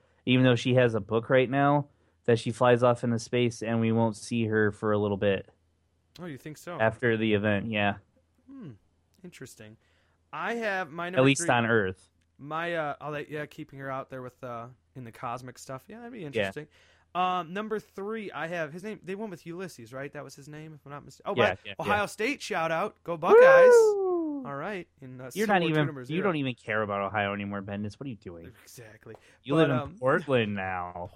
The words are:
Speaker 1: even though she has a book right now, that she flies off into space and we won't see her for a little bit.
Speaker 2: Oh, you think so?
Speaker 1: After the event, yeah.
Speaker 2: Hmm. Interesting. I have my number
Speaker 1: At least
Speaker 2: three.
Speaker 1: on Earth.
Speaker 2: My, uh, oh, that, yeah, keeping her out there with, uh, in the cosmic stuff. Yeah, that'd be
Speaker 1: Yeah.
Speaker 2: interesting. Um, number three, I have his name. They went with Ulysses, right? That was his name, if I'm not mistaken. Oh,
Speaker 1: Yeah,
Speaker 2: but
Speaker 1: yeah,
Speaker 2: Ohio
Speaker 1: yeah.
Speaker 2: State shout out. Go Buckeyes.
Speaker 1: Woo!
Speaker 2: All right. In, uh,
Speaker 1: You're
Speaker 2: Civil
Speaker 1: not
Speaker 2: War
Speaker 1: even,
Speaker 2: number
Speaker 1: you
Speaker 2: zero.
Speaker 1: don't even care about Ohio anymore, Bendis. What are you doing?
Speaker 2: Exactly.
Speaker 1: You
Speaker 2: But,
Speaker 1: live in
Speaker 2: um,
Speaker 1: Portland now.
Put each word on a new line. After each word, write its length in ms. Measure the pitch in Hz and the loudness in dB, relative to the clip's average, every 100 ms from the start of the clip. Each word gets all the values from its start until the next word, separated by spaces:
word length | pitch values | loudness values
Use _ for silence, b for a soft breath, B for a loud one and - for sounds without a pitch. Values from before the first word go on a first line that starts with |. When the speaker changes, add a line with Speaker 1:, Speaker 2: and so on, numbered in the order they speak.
| _ _ | _ _
Speaker 1:
even 200 | - 127 | 2 4
though 100 | 127 | 6
she 200 | 120 123 | 4 4
has 200 | 123 123 | 4 4
a 60 | 110 | 2
book 280 | 98 110 113 | -2 -2 2
right 200 | 131 123 | 2 4
now, 360 | 139 143 147 143 _ _ _ - | 2 2 2 0 _ _ _ 0
that 120 | 117 | 0
she 140 | - | 0
flies 300 | 113 123 120 | 2 4 6
off 180 | 123 120 | 6 2
into 160 | 120 117 | 0 -2
space 420 | - 123 120 113 | -2 0 0 -2
and 180 | 110 117 | -2 0
we 100 | 113 | 2
won't 240 | 113 113 107 | 2 0 -2
see 280 | - 120 110 | -6 -2 0
her 240 | 110 107 | 4 2
for 220 | 101 110 | 2 0
a 60 | 104 | 0
little 180 | 104 101 | 0 0
bit. 320 | 101 95 - _ _ _ _ _ _ - | 0 0 -4 _ _ _ _ _ _ -16
Speaker 2:
Oh, 60 | 175 | -14
you 120 | 131 | -14
think 200 | 160 147 | -14 -16
so? 200 | - 170 | -12 -2
Speaker 1:
After 380 | 110 110 123 113 | 0 0 0 0
the 180 | 110 | 2
event, 320 | 104 107 101 113 | 2 2 -2 -2
yeah. 240 | 107 101 101 _ _ _ _ - | -2 0 -2 _ _ _ _ -20
Speaker 2:
Hmm. 220 | 269 190 107 _ _ _ _ | -18 -18 -18 _ _ _ _
Interesting. 520 | 180 - 131 - 107 110 _ _ _ _ _ | -20 -20 -20 -20 -20 -20 _ _ _ _ _
I 220 | 147 180 | -8 -6
have 360 | 233 226 190 175 | -4 -4 -4 -6
my 140 | 165 175 | -8 -4
number 80 | 185 | 2
Speaker 1:
At 40 | |
least 180 | 131 139 | 2 2
Speaker 2:
three. 80 | 170 | 2
Speaker 1:
on 160 | 123 117 | 2 4
Earth. 420 | 113 95 92 _ _ _ - | 2 0 -4 _ _ _ -20
Speaker 2:
My, 360 | 135 156 170 | -12 -8 -6
uh, 200 | 170 151 - | -4 -6 -8
oh, 120 | 143 | -10
that, 180 | 147 151 | -10 -10
yeah, 160 | 151 147 | -10 -12
keeping 340 | - 147 135 | -14 -18 -14
her 100 | 135 | -10
out 200 | 135 - | -10 -10
there 120 | 131 | -12
with, 200 | 127 - | -14 -14
uh, 220 | 127 117 117 127 _ | -12 -12 -14 -18 _
in 80 | - | -20
the 80 | 117 | -18
cosmic 460 | - 123 123 127 120 | -12 -10 -10 -12 -18
stuff. 240 | - 131 - | -14 -16 -16
Yeah, 100 | 220 | -18
that'd 140 | 240 | -16
be 80 | 247 | -14
Speaker 1:
Yeah. 60 | 160 | -8
Speaker 2:
interesting. 420 | 113 98 95 151 b b b b | -4 -4 -6 -14 b b b b
Um, 380 | 175 185 180 165 | -4 -2 -2 -6
number 280 | 185 220 214 | -8 -6 -8
three, 500 | - - 196 226 202 | -8 -12 -10 -8 -10
I 160 | 139 165 | -8 -6
have 260 | 175 156 | -6 -6
his 120 | 170 | -8
name. 160 | 196 202 | -12 -12
They 140 | 160 196 | -10 -10
went 160 | 220 | -10
with 120 | 175 | -12
Ulysses, 480 | 165 170 185 - 113 | -14 -12 -12 -14 -16
right? 200 | 131 139 | -12 -12
That 100 | 147 | -12
was 140 | 139 139 | -16 -18
his 120 | 135 | -18
name, 260 | 151 156 | -18 -18
if 120 | 156 - | -18 -16
I'm 60 | |
not 120 | 143 | -16
mistaken. 280 | 139 - - | -16 -12 -2
Oh, 20 | 196 | 2
Speaker 1:
Yeah, 140 | 107 | 2
Speaker 2:
but 80 | 92 | 2
Speaker 1:
yeah, 80 | 104 98 | -8 -6
Speaker 2:
Ohio 220 | 160 208 | -2 0
Speaker 1:
yeah. 40 | 202 | -2
Speaker 2:
State 340 | - 220 277 | -4 -4 -4
shout 300 | - 190 165 | -4 -4 -2
out. 320 | 160 208 - | -2 -4 -6
Go 140 | - 170 | -10 -4
Buckeyes. 240 | 170 440 508 539 508 | 6 8 10 10 10
Speaker 1:
Woo! 720 | 480 440 403 381 359 320 285 254 | 8 8 4 0 -2 -2 -6 -8
Speaker 2:
All 80 | |
right. 320 | 139 170 202 170 _ | -8 -6 -8 -12 _
In, 180 | 135 127 | -18 -16
uh, 40 | |
Speaker 1:
You're 220 | 127 170 214 | -10 -4 2
Speaker 2:
Civil 80 | |
Speaker 1:
not 60 | 196 | 2
Speaker 2:
War 80 | 165 | 4
Speaker 1:
even, 160 | 156 147 | 2 2
Speaker 2:
number 140 | 143 | -2
Speaker 1:
you 40 | 123 | -6
Speaker 2:
zero. 160 | 160 | -2
Speaker 1:
don't 140 | 196 160 | 0 0
even 180 | 135 | -2
care 280 | 120 - 107 | -6 -4 -2
about 180 | 107 101 | 0 -2
Ohio 340 | 98 107 101 | -2 0 -2
anymore, 280 | 101 101 101 | -2 -6 -8
Bendis. 320 | 101 101 104 - | -8 -8 -8 -10
What 80 | 139 | -12
are 40 | |
you 60 | 110 | -12
doing? 300 | - 85 82 - | -14 -16 -18 -20
Speaker 2:
Exactly. 540 | - - 110 107 - 110 b b | -20 -20 -20 -20 -20 -20 b b
Speaker 1:
You 120 | 123 | -2
Speaker 2:
But, 40 | 151 | 2
Speaker 1:
live 120 | 151 | 4
in 60 | 135 | 2
Speaker 2:
um, 200 | - 185 | -4 -4
Speaker 1:
Portland 560 | 127 160 143 127 110 | 0 0 2 0 0
now. 560 | 101 95 92 90 87 87 | -2 -6 -6 -8 -10 -12